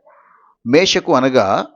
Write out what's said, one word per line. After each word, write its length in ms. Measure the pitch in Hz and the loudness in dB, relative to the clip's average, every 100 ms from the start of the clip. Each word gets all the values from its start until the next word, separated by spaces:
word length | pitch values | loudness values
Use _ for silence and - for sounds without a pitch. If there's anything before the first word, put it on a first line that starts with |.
| _ _ _ _ _ _ 117 | _ _ _ _ _ _ -2
మేషకు 480 | 143 190 - - 139 | 0 0 -2 -2 0
అనగా 280 | 131 127 98 123 - | 0 0 0 -2 -6